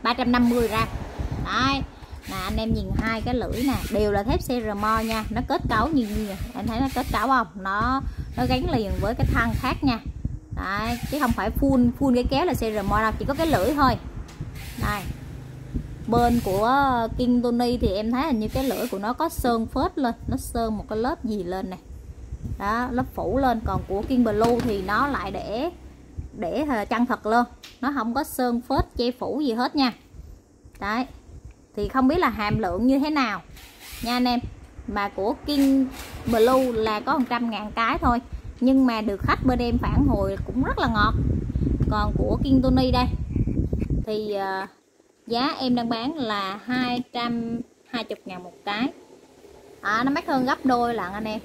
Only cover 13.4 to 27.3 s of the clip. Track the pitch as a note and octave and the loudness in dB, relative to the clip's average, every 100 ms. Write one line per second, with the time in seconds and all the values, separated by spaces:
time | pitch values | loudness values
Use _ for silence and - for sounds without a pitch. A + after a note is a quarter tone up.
13.4 | D#4+ A#3+ G3 D4 C#4 A3 - - - - | 2 4 2 4 4 2 -4 -12 -14 -12
14.4 | - - - - G#3 G#3 F3+ - - - | -12 -12 -12 -6 -4 -4 -6 -10 -12 -14
15.4 | - - - - - - - A3+ A#3+ A#3 | -14 -14 -8 -8 -8 -10 0 4 4 4
16.4 | G3+ F#3+ A3 C4+ C#4 A#3+ A3+ A#3 B3 B3 | 2 2 4 4 4 2 0 0 2 4
17.4 | A#3+ A#3+ A#3+ A#3+ G#3 F#3+ A3 B3 D#4+ A#3 | 2 2 2 2 2 0 0 0 0 0
18.4 | G#3+ B3+ C4+ G3 A#3 F#3+ G#3 B3+ D#4+ - | 0 -2 -2 -2 -2 -4 -4 -2 -2 0
19.4 | B3+ A#3 A3+ C4 E4+ F4 B3+ A#3 - B3+ | 0 0 0 -2 -2 0 -2 -2 -4 -6
20.4 | - A#3+ A3+ G#3+ - A3 A#3+ E4+ A#3+ G#3 | -4 -4 -2 -4 -4 -2 -2 -2 -4 -4
21.4 | F3 F#3 F#3 F3+ - - - - - - | -4 -6 -6 -10 -14 -18 -16 -16 -14 -10
22.4 | - - G3 A3+ B3 B3 C4 - E3 A#3+ | -8 -4 -2 -2 -2 -2 -4 -4 -2 2
23.4 | C4 A3+ A3 F#3+ - G3 A3 C4 A3+ G#3 | 2 2 0 -4 -2 -4 0 2 2 4
24.4 | A#3 A#3+ A#3+ G3+ F#3 G#3+ C#4 - F#3+ G#3 | 4 4 0 -2 0 0 0 -2 -4 -6
25.4 | C#3+ G#3+ D#4+ F4 - - - - - - | -6 -4 -4 -6 -20 -20 -16 -12 -12 -8
26.4 | F3 G3 D4+ A#3 G3+ A3+ A#3+ A3 G#3+ | -4 -2 0 -2 0 0 2 0 2